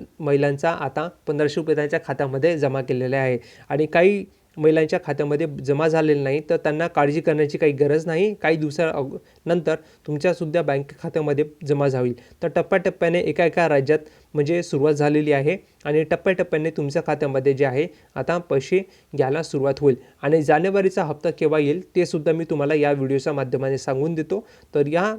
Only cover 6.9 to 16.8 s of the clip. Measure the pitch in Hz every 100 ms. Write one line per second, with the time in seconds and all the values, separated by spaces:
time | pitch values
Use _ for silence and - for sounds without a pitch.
6.9 | 156 143 156 165 151 147 - 156 139 143
7.9 | 156 165 160 208 202 156 160 151 139 160
8.9 | 156 135 143 - _ 160 175 156 156 -
9.9 | _ - 147 185 170 160 170 147 139 143
10.9 | - 165 165 147 143 151 - 143 143 139
11.9 | 131 127 120 - _ 170 170 160 190 180
12.9 | - 165 170 160 147 170 175 165 143 139
13.9 | 151 - - _ 151 143 175 170 147 147
14.9 | 147 147 151 151 139 143 190 - _ 147
15.9 | 151 156 170 196 185 180 156 160 156